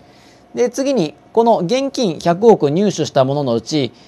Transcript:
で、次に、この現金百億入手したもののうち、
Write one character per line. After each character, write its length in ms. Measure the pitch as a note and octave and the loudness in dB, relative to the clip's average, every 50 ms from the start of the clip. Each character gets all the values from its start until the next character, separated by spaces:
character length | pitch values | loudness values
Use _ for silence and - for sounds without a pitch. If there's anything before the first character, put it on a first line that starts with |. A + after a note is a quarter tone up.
| - - - - - - - _ _ _ - | -20 -20 -20 -20 -20 -20 -20 _ _ _ -4
で、 160 | A#3 A#3+ A#3+ | -4 -2 -2
次 240 | - C#4 C4+ C#4 C4+ | -2 -4 -4 -2 0
に、 200 | A#3 D#3+ D3 - _ _ _ - | 0 -2 -4 -6 _ _ _ -2
こ 100 | A#3 A#3 | 0 2
の 140 | A#3 G#3+ D3+ | 2 2 0
現 320 | - E3 A#3+ C4 C#4 C4+ | 0 -2 -2 -2 -4 -4
金 280 | - C#4 B3 F3+ D#3 - | -4 -4 -2 -2 -4 -2
百 280 | - E3+ F3 F3+ A3 | -2 -2 0 4 4
億 240 | A#3 G3+ - D#3 C#3+ | 4 4 4 2 0
入 160 | D3 F3+ G#3 | 0 0 0
手 180 | G3 - - D3 | 0 -2 -2 -6
し 80 | C3 | -2
た 120 | - C#3 C3 | 0 0 0
も 100 | C3 C#3 | 0 0
の 100 | D3 C#3+ | -2 -2
の 100 | B2+ A#2 | -2 -2
う 60 | A#2 | -4
ち、 320 | - - D#3 D3+ C3 A2+ - - - | -4 -4 -4 -2 -2 -4 -6 -14 -20